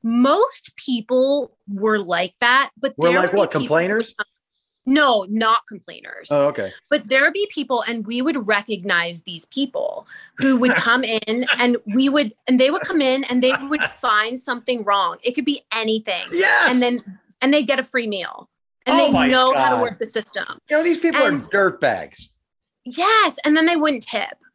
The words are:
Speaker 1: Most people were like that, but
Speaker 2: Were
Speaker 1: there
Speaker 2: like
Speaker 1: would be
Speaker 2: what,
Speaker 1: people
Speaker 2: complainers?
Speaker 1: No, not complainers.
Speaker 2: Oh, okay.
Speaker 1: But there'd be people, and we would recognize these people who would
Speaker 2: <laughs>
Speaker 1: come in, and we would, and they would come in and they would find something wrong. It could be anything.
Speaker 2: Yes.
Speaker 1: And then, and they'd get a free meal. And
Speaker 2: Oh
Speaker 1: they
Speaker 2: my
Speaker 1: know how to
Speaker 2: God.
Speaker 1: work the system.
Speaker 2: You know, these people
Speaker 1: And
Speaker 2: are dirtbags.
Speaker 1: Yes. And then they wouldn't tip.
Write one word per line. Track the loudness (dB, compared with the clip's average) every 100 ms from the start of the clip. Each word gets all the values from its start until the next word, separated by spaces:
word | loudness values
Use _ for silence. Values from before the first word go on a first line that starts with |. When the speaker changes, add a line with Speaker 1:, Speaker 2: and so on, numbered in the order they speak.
Speaker 1:
Most | 0 2 4 4 0 -2 -18 -14
people | -6 -4 0 0 2 0 -2 _ -12
were | -4 0 0
like | 0 -2 -2 _
that, | 2 2 0 _
but | -6 0
Speaker 2:
Were | 2
Speaker 1:
there | 2
Speaker 2:
like | 2
Speaker 1:
would |
be | 2
Speaker 2:
what, | 0
Speaker 1:
people | -2
Speaker 2:
complainers? | 0 0 2 -2 -4 -10 -14 _ _ _ _ _
Speaker 1:
No, | 0 2 4 2 0
not | -2 2 0 -2
complainers. | -20 -20 -20 -18 -18 -2
Speaker 2:
Oh, | 2 2
okay. | 0 -8 -10 _
Speaker 1:
But | -2 2
there'd | 2 2
be | 0 -6
people, | -6 -4 -2 -2
and | -6 -6
we | -2
would | -2 -2 -2
recognize | -2 -2 -8 -2 -2 -2 -10
these | -16 -18 -10
people | -6 -4 -4 -6 -8 -16 -20 -20 -2
who | 2 4
would | 2 2
Speaker 2:
<laughs> |
Speaker 1:
come | 2 0
in, | 0 -4 -4 -4 -2 0
and | 0 0 -2
we | 0 2
would, | 2 0 -6 0
and | 2
they | 4
would | 0
come | -2 0
in | 2 0
and | 0 0
they | 2 0
would | -4 -4
find | -4 -4 0 0 0 -6
something | -8 -8 -4 -4
wrong. | 0 0 0 -2
It | -4
could | -2 -4
be | -4 _
anything. | -4 -2 -2 -2 -6 -4
Speaker 2:
Yes. | 0 2 4 2
Speaker 1:
And | 2
then, | 0 -2 -8 -20 _ _
and | 0
they'd | 2 2
get | -4
a |
free | -2 -6 -4
meal. | -8 -10 -14 -20 _ _ _
And | 0
Speaker 2:
Oh | 4
Speaker 1:
they | 4
Speaker 2:
my | 4 4
Speaker 1:
know | 4 4
how | 4 2
to | 2
Speaker 2:
God. |
Speaker 1:
work | -2 -4
the | -6
system. | -6 -6 -10 -10 -14 _
Speaker 2:
You | 0
know, |
these | 2 2
people | 2 2
Speaker 1:
And | 2 0
Speaker 2:
are | -2
dirtbags. | 0 0 2 0 0 -6 -18 -20 _ _ _ _ _ -14
Speaker 1:
Yes. | -2 2 2 2 0
And | 0 2
then | 2
they |
wouldn't | 2 0 -2 -6
tip. | -8 -8 -12 _